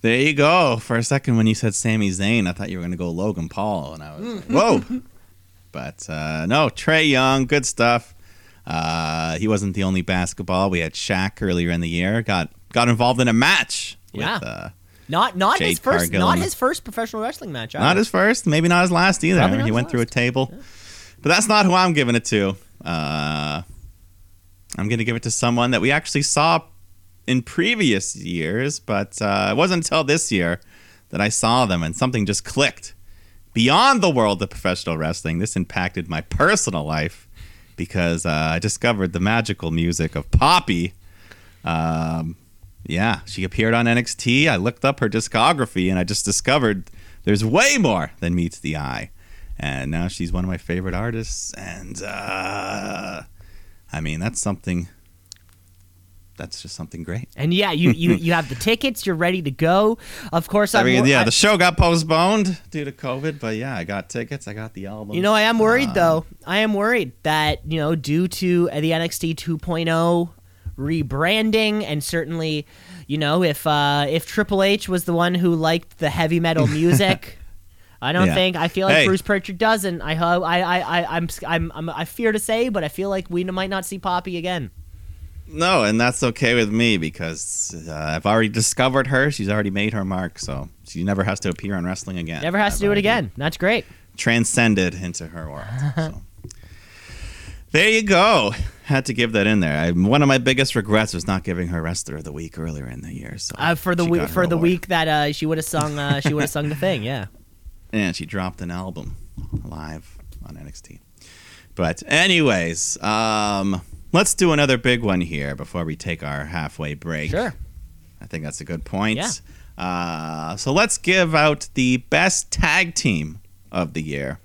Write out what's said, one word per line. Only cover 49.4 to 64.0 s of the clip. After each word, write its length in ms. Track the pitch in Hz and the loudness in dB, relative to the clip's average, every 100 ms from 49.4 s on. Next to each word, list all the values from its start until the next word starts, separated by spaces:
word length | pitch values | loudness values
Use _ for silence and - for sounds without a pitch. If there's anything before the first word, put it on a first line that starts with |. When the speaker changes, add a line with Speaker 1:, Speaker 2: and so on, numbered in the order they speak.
| - - | -14 -8
Speaker 1:
And 320 | 71 67 65 | -4 -4 -4
now 160 | 80 90 | -2 -4
she's 240 | - 87 | -4 -4
one 120 | 90 | -2
of 40 | 92 | -2
my 80 | 87 | -4
favorite 360 | - 87 92 | -4 -4 -2
artists. 580 | 90 113 113 110 - - | -4 -4 -6 -8 -8 -10
And, 460 | - 95 85 - 90 | -12 -14 -14 -14 -12
uh, 1200 | 98 101 101 95 95 101 95 104 101 98 95 85 - - - - - - - | -10 -10 -6 -6 -6 -6 -6 -6 -6 -8 -8 -12 -14 -20 -20 -20 -20 -20 -12
I 80 | 73 | -8
mean, 200 | 78 78 | -6 -4
that's 200 | 98 - | -4 -4
something 480 | - 101 - 90 87 - _ _ _ - _ _ _ - - _ _ - - - | -6 -4 -4 -4 -4 -14 _ _ _ -20 _ _ _ -20 -20 _ _ -20 -20 -16
that's 240 | - - | -14 -14
just 120 | 90 | -16
something 280 | - 80 82 | -14 -12 -12
great. 260 | 82 90 123 - | -8 -8 -10 -6
Speaker 2:
And 160 | 147 | 0
yeah, 200 | 180 202 | 0 0
you, 180 | 156 170 | 2 2
you, 240 | 120 170 | 2 2
Speaker 1:
<laughs> 100 | 180 | 2
Speaker 2:
you 80 | 165 | 2
have 160 | 170 143 | 0 0
the 60 | |
tickets, 500 | 127 208 226 277 233 | -4 0 0 0 -4
you're 100 | - | -4
ready 280 | 165 175 185 | 0 0 0
to 80 | 147 | -4
go. 480 | 135 160 185 214 226 - - - | 0 2 4 4 0 -6 -16 -4
Of 160 | 165 160 | -4 0
course, 260 | 202 208 | 0 4
Speaker 1:
I 60 | 226 | 4
Speaker 2:
I'm 60 | 123 | 4
Speaker 1:
mean, 140 | 127 | 6
Speaker 2:
wor-, 60 | 123 | 6
Speaker 1:
yeah, 120 | 135 | 6
Speaker 2:
I 40 | |
Speaker 1:
the 60 | 113 | 4
show 280 | - 208 208 | 4 4 6
got 180 | 180 170 | 4 6
postponed 840 | 175 170 160 160 180 214 196 170 - | 4 4 4 4 6 4 2 -2 -6
due 160 | 160 143 | -8 -6
to 60 | |
covid, 480 | - 135 127 151 147 | -6 -6 -4 -4 -4
but 160 | 117 110 | -4 -4
yeah, 200 | 131 117 | -4 -6
I 80 | |
got 240 | 85 101 | -4 -4